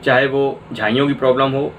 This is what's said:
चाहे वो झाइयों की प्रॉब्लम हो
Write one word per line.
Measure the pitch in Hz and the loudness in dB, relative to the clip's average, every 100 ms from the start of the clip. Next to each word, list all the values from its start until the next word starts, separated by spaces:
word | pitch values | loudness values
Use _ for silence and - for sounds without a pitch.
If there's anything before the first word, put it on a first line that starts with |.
चाहे | 139 127 139 | 2 2 2
वो | 139 139 135 - | 0 -2 -4 -12
झाइयों | - 107 120 143 | -6 -2 0 0
की | |
प्रॉब्लम | 139 131 127 135 | 0 2 2 2
हो | 135 147 | 0 -6